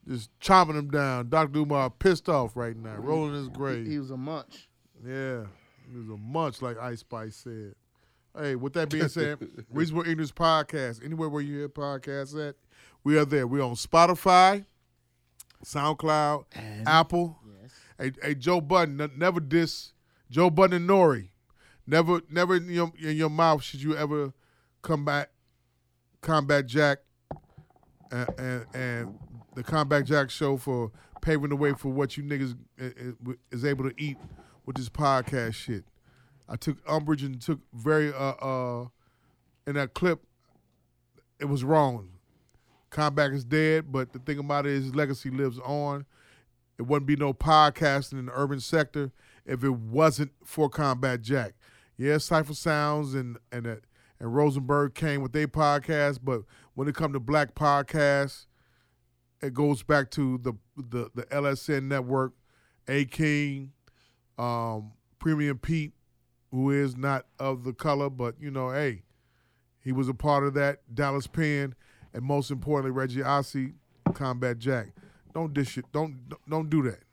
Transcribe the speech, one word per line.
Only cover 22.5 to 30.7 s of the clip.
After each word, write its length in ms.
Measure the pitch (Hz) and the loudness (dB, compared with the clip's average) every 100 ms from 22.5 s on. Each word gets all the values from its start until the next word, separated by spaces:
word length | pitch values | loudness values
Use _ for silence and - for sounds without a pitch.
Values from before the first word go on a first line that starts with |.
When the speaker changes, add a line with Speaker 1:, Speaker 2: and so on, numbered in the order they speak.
| 185 | 2
Speaker 1:
in 120 | 180 | 2
your, 240 | 170 170 - | -2 -2 -4
in 160 | 156 156 | -4 0
your 140 | 160 | 0
mouth 320 | 151 165 147 | 4 4 4
should 180 | - 139 | -2 -6
you 140 | 147 151 | -4 -2
ever 360 | 147 147 139 - _ _ _ _ | -2 -2 -4 -8 _ _ _ _
come 220 | - 156 | -4 -2
back, 260 | 143 143 143 _ _ _ _ _ _ _ _ _ | 0 -2 -4 _ _ _ _ _ _ _ _ _
Combat 460 | - 156 139 147 131 | 2 2 4 2 2
Jack, 320 | 131 147 139 _ _ _ - _ - _ _ _ _ _ | 4 4 2 _ _ _ -20 _ -20 _ _ _ _ _
and, 180 | 123 123 123 | -6 -6 -6
and, 280 | 127 127 110 | -6 -6 -8
and 440 | 131 127 120 113 107 - 120 - | -8 -6 -6 -8 -12 -18 -20 -16
the 80 | - | -12
Combat 420 | - 156 143 147 | -4 -2 2 2
Jack 260 | 139 147 135 | 4 2 0
show 260 | - 143 135 | -2 -2 -2
for 340 | 139 | -2